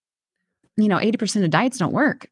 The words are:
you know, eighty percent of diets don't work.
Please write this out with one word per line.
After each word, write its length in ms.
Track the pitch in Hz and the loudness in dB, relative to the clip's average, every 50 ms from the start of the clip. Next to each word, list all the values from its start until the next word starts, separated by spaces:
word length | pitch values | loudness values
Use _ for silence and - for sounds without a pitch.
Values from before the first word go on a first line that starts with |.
| _ _ _ _ _ _ _ _ _ _ _ _ _ _ _ | _ _ _ _ _ _ _ _ _ _ _ _ _ _ _
you 120 | - 214 214 | 0 2 2
know, 100 | 180 - | 2 2
eighty 160 | - 220 220 - | 0 0 -2 -2
percent 260 | 220 190 - 208 190 | -4 -4 -2 0 0
of 60 | 160 | 2
diets 280 | 151 165 233 269 - - | 2 2 2 0 -2 -2
don't 140 | 170 - | -4 -2
work. 360 | - 202 294 269 - - - - | 0 0 0 0 0 -4 -10 -6